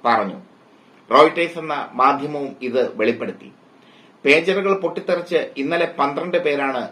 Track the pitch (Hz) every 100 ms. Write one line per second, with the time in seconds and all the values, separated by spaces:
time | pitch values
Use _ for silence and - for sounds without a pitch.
0 | 120 110 98 - - _ _ _ _ -
1 | - 127 156 165 170 165 156 143 - 123
2 | 135 135 147 147 135 - 127 123 110 107
3 | 110 117 110 - - - _ _ - -
4 | - _ 143 156 170 196 196 196 170 185
5 | 190 175 170 160 - 135 139 170 165 -
6 | 143 147 175 175 151 143 135 123 113